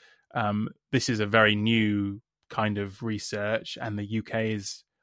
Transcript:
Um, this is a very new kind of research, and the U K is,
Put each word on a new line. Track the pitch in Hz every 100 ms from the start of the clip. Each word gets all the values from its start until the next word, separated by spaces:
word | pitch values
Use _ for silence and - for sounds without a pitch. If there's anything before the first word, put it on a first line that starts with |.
| - _ _
Um, | 123 104 104 120 - _
this | 127 -
is | 110
a | 104
very | 113 107
new | 107 110 113 107 104 101 101 - _ _
kind | - 107 104
of | 101 98
research, | 113 104 - 104 104 110 - -
and | 117 104
the | 104
U | 110
K | 104 113 110
is, | 107 98 - _ _